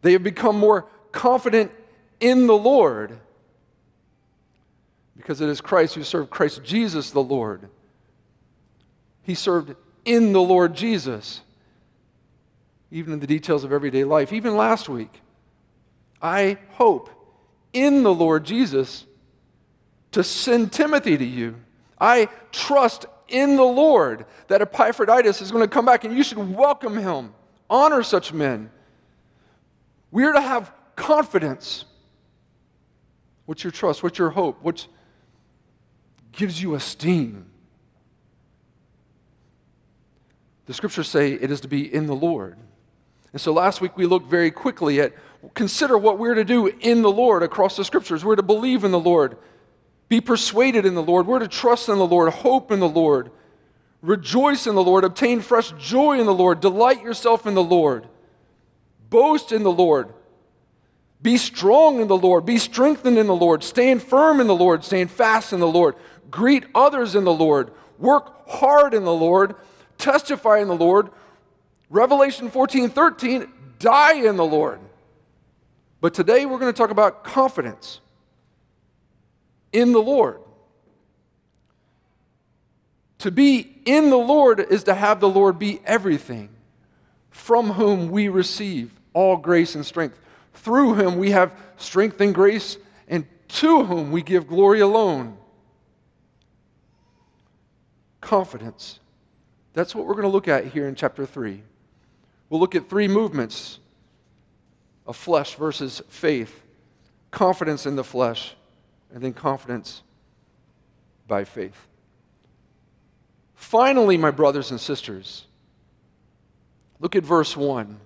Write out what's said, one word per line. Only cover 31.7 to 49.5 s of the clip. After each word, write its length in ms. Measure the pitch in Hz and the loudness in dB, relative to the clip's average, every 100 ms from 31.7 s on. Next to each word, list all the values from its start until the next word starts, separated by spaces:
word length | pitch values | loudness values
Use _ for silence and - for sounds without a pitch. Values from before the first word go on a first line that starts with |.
| - - _ _ _ _ _ _ _ _ _ _ _ _ _ _ _ - | -14 -16 _ _ _ _ _ _ _ _ _ _ _ _ _ _ _ -18
What's 160 | 156 | -12
your 80 | 180 | -12
trust? 320 | - 190 147 | -6 -4 -4
What's 160 | 175 175 | -6 -4
your 120 | 170 | -4
hope? 320 | 170 175 - | -2 -4 -4
What 240 | 160 170 - _ _ _ _ _ _ _ _ _ _ _ _ _ _ | -8 -8 -14 _ _ _ _ _ _ _ _ _ _ _ _ _ _
gives 300 | - 196 165 | -8 -8 -6
you 120 | 185 | -8
esteem? 720 | 147 - - 156 180 120 101 90 _ _ _ _ _ _ _ _ _ _ _ _ _ _ _ _ _ _ _ _ _ _ _ _ _ _ _ _ _ _ _ - | -8 -8 -8 -2 -2 -2 -10 -20 _ _ _ _ _ _ _ _ _ _ _ _ _ _ _ _ _ _ _ _ _ _ _ _ _ _ _ _ _ _ _ -18
The 80 | |
scriptures 340 | 127 208 - 156 | -10 -8 -8 -4
say 240 | 156 143 | 0 0
it 180 | 135 135 | -2 -6
is 100 | 139 | -8
to 80 | 135 | -6
be 240 | 139 143 | -8 -4
in 120 | 127 156 | -6 -6
the 80 | |
Lord. 440 | 135 165 156 92 92 - _ _ _ _ _ _ | -4 -4 -6 -8 -16 -20 _ _ _ _ _ _
And 80 | 143 | -10
so 120 | - | -4
last 280 | 160 185 196 | 0 0 -2
week 160 | 185 185 | -8 -4
we 100 | 175 | 0
looked 200 | 185 127 | 0 0
very 240 | 170 165 | 0 0
quickly 500 | 160 269 - 156 143 | -2 -8 -4 -2 0
at, 120 | 143 - - _ - | -2 -4 -20 _ -18
consider 440 | - 202 - 285 233 | -6 -4 -2 2 2
what 200 | 214 202 | 2 0
we're 160 | 233 | 0
to 100 | 226 | 0
do 220 | 202 240 196 | 2 2 0
in 360 | - 233 233 | -2 0 4
the 80 | 214 | 4
Lord 320 | 202 247 196 | 2 2 2
across 340 | 165 - 196 - | 0 0 -2 -2
the 80 | |
scriptures. 400 | 196 - - 165 | -4 -4 -4 -6
We're 120 | 185 208 | 0 0
to 60 | |
believe 420 | 196 214 254 254 | 2 0 0 -2
in 60 | 196 | 0
the 80 | 180 | 0
Lord, 380 | 165 175 139 113 _ | 2 2 2 -4 _